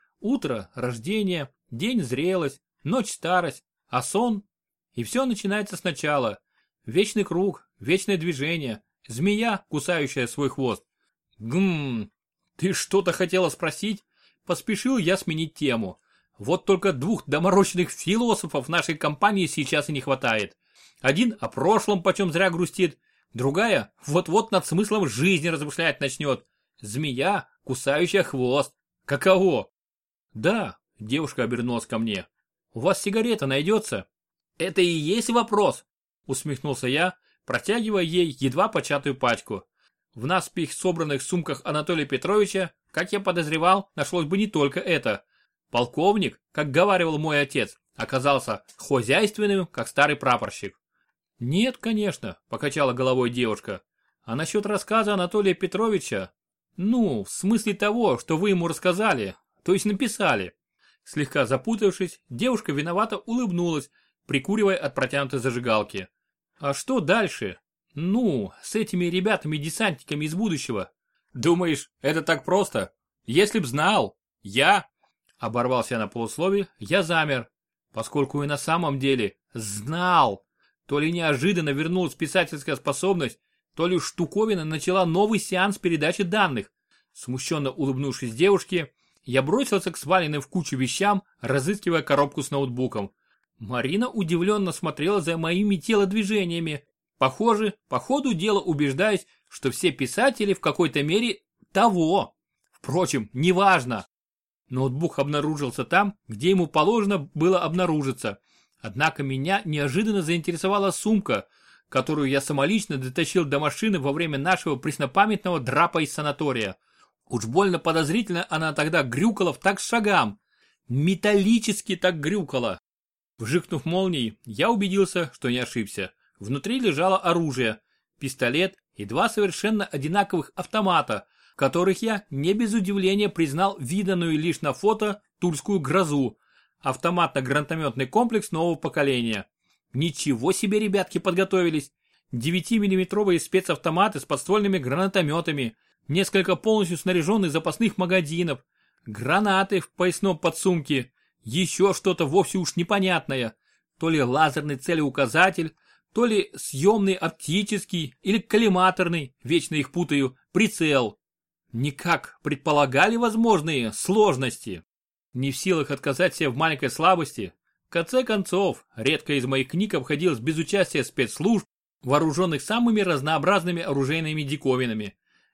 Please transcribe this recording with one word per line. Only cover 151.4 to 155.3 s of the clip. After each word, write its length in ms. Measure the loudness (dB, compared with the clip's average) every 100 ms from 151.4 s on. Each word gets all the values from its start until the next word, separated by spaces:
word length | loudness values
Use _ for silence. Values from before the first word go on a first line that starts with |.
ещё 500 | -6 -2 -2 2 2
что-то 320 | 2 0 0 2
вовсе 320 | 2 2 0
уж 200 | -2 -2
непонятное. 800 | 0 0 0 0 -2 -4 -4 -8 _ _ _ -4
То 100 | 0
ли 140 | 2
лазерный 540 | 2 4 2 0 -4 -6
целеуказатель, 960 | -2 0 0 0 2